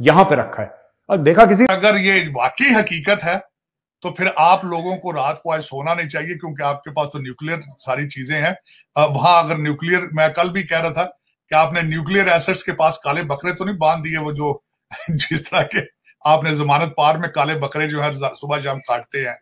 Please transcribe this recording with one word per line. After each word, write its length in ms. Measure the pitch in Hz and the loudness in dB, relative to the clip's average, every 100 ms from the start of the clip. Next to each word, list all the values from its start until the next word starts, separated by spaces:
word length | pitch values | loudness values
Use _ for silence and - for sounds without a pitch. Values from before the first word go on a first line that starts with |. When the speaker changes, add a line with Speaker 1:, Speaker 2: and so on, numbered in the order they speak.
Speaker 1:
यहां 240 | 127 165 185 | 4 6 6
पे 100 | 139 | 2
रखा 260 | 104 - | -2 -8
है।" 100 | - - _ _ - | -10 -14 _ _ -4
और 80 | 196 | 2
देखा 280 | 147 170 214 | 4 8 8
किसी 200 | 202 254 | 8 4
Speaker 2:
अगर 300 | 190 214 202 | 4 2 2
ये 320 | 190 190 160 | 2 2 0
वाकई 460 | 127 135 - 277 | -2 -2 2 2
हकीकत 460 | 220 208 165 147 208 | 4 2 -2 0 0
है 260 | 170 196 - _ _ _ _ _ | 0 -4 -8 _ _ _ _ _
तो 100 | 175 | -10
फिर 220 | 170 185 151 | -4 -2 2
आप 280 | 165 190 185 | 4 4 0
लोगों 300 | 170 180 185 | -6 -6 -6
को 160 | 180 | -6
रात 300 | 147 139 151 | -4 -4 -4
को 80 | 165 | -4
आज 100 | 160 | -4
सोना 320 | 147 139 156 | -6 -8 -4
नहीं 140 | 170 160 | -4 -4
चाहिए, 280 | 156 160 175 | -6 -8 -10
क्योंकि 280 | 165 139 | -10 -4
आपके 280 | 143 143 156 | -4 -4 -6
पास 180 | 147 143 | -6 -6
तो 60 | 143 | -8
न्यूक्लियर 420 | 131 123 151 165 143 - | -12 -10 -8 -8 -10 -14
सारी 300 | - 131 143 | -8 -6 -6
चीजें 340 | 135 131 151 | -10 -6 -2
हैं। 160 | 160 - _ _ _ 147 | -2 -4 _ _ _ 2
अ, 80 | 151 | 2
वहां 380 | 135 165 170 | 4 4 4
अगर 140 | 160 160 | 4 -2
न्यूक्लियर, 520 | 151 147 170 180 180 | -2 -4 -2 -2 -2
मैं 200 | 156 156 | 0 0
कल 160 | 160 180 | 2 -2
भी 140 | 190 | -2
कह 160 | 160 160 | -2 -2
रहा 120 | 165 | -2
था 120 | 156 143 - _ _ _ | -2 -4 -8 _ _ _
कि 60 | 156 | 2
आपने 260 | 160 170 | 2 0
न्यूक्लियर 460 | 160 160 156 196 185 | -2 -4 0 2 4
एसेट्स 360 | 170 175 185 | 2 2 -2
के 80 | - | -4
पास 300 | 160 160 165 | 0 0 0
काले 200 | 143 160 | -4 -4
बकरे 300 | 151 - 175 | -4 -6 -6
तो 120 | 175 190 | -4 -6
नहीं 120 | 185 | 0
बांध 260 | 156 165 | 0 0
दिए, 140 | 156 160 | -4 -6
वो 160 | 151 | -4
जो 300 | 147 147 139 _ _ _ | -4 -4 -4 _ _ _
<laughs> 200 | - - | -12 -4
जिस 400 | 151 - 165 - | -4 -2 -4 -2
तरह 100 | 180 | -2
के 180 | - 208 - _ _ _ 151 | 0 -4 -6 _ _ _ 2
आपने 300 | 156 160 151 | 2 2 -2
जमानत 340 | 147 147 165 156 | 0 0 0 2
पार 200 | 151 160 | 2 2
में 140 | 170 | -2
काले 240 | 156 151 156 | -2 -2 -2
बकरे 320 | 139 151 156 | -4 -4 -4
जो 140 | 147 | -4
है 120 | 147 | -4
जा-, 220 | 139 139 - | -4 -6 -6
सुबह 260 | 143 147 | -6 -4
शाम 180 | 139 135 | -4 -8
काटते 400 | - 120 - 139 | -4 -6 -4 -8
हैं 180 | 127 117 | -6 -10